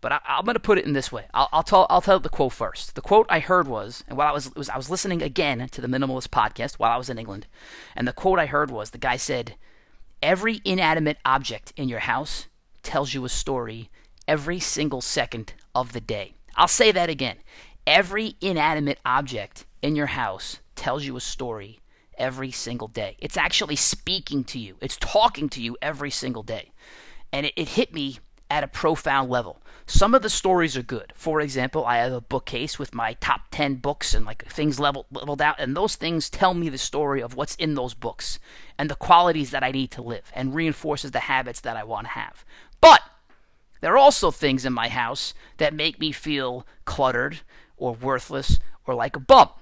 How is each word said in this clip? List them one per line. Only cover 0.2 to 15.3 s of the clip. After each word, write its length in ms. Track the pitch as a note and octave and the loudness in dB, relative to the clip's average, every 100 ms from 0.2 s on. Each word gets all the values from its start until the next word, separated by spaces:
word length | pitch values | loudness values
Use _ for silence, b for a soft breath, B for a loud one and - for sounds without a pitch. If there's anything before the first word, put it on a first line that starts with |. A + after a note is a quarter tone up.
| - | -2
I'm 200 | C3+ G3 | -2 0
gonna 120 | A#3+ | -2
put 200 | - G3+ | 2 2
it 80 | - | 4
in 80 | |
this 180 | C#3 C3 | -2 -2
way. 140 | A#2 - | -10 -6
I'll, 160 | - C3+ | 0 2
I'll 100 | D3+ | 2
tell, 240 | E3 G3 - | 4 6 6
I'll 100 | F3+ | 4
tell 200 | F3+ F#3+ | 4 2
the 100 | D#3 | 2
quote 240 | - C3+ | 0 0
first. 400 | - A2 - - | 0 -6 -6 -10
The 80 | - | -10
quote 240 | - G#3 A3+ | 4 6 6
I 120 | F3+ | 2
heard 280 | D3 F3+ D3 | 2 2 2
was, 340 | A2+ G#2 A#2+ - | -4 -8 -14 -12
and 80 | C3 | -2
while 120 | D3 | 0
I 40 | |
was, 220 | D3 C#3 | 0 -6
was, 160 | C3+ C#3 | -10 -8
I 80 | B2+ | -8
was 100 | C3 | -6
listening 320 | F3+ G3 F3 | -4 -2 -4
again 480 | D3+ C3 D3+ B2 B2 | -4 -2 -2 -2 -6
to 120 | - | -8
the 60 | B2 | -4
Minimalist 400 | B2+ C3+ C3 - | -2 -2 -4 -4
podcast 460 | - A2 - A#2 | 0 0 0 -8
while 180 | - A2+ | -2 0
I 40 | A#2+ | 0
was 140 | B2+ | -4
in 80 | A#2 | -10
England, 300 | A2+ F#2+ - B B B B | -10 -14 -14 B B B B
and 140 | - B2 | -6 -6
the 60 | |
quote 240 | - F#3 F#3 | -2 2 2
I 80 | D3+ | 2
heard 240 | D3 D3 | 0 -2
was, 220 | A#2+ G#2+ | -4 -12
the 60 | A#2 | -6
guy 200 | B2+ B2 | -2 -2
said, 380 | - C3 A#2 - b b b b b - | -2 -4 -6 -12 b b b b b -4
"Every 400 | C#3+ F#3 G#3+ A3 | 0 2 0 -4
inanimate 540 | F#3+ F#3+ E3 D#3+ D3+ D3+ - | -2 0 2 2 0 0 0
object 480 | C3+ C3 A2 - - | 0 0 -10 -14 -8
in 140 | C3+ | -6
your 100 | A#2 | -6
house 460 | - A#2+ A#2+ - - _ _ - | -2 -4 -2 -10 -10 _ _ -18
tells 320 | - D3+ C#3 | -6 -4 -4
you 100 | C3+ | -6
a 60 | B2+ | -6
story 580 | - - C3 A#2 A2+ A#2 b b b - | -6 -4 -6 -6 -12 -16 b b b -2
every 320 | D3+ C#3+ F3+ | -2 -2 -6
single 400 | - - D3+ C3 | -4 -2 -2 -4
second 540 | - - A#2+ | -4 -4 -4